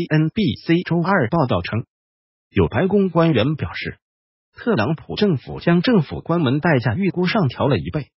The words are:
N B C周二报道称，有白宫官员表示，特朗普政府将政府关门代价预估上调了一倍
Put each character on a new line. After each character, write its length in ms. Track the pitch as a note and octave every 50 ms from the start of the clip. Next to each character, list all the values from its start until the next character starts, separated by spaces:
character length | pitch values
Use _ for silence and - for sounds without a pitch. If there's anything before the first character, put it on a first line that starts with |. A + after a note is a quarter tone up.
| E3+
N 260 | - D#3 D3+ D#3 D#3+
B 260 | - A3 G3+ B2+ - - -
C 160 | - E3 F3+
周 180 | - - E3 F3
二 280 | D#3+ F#3 G3+ F3+ A#2+ -
报 160 | - E3+ C3+
道 160 | A#2+ G#2+ F2
称， 240 | F2 - - A#2+ - - _ _ _ _ _ _ _ _ _ _ _ _
有 180 | _ F#2+ E2
白 200 | D2+ - C3 F#3
宫 220 | F#3 G3+ G3+ F#3+ F#3
官 220 | E3 E3+ E3 E3
员 240 | D3+ A2 A2+ D3 D#3
表 160 | - - D#2+ -
示， 260 | - - D#2 - - _ _ _ _ _ _ _ _ _ _ _
特 220 | - - A#3+ G3+
朗 200 | B2 G#2 C#3+ E3
普 200 | - - - -
政 220 | - G#3 G3+ D3+
府 220 | B2 - D3 - C2+
将 240 | - E3+ E3+ F3+ -
政 180 | B3+ A#3+ F#3
府 200 | C#3 - - -
关 200 | - - E3 F3
门 180 | D#3 A#2+ C3+ D3+
代 200 | D3 F3 D3 B2
价 160 | - B2+ G#2+
预 160 | F3 G3+ F3
估 160 | - F3 F3+
上 200 | E3+ - A3 D#3+
调 200 | A#2+ - - A#2
了 100 | C#3+ C3
一 120 | - - -
倍 160 | - D3+ B2+ - _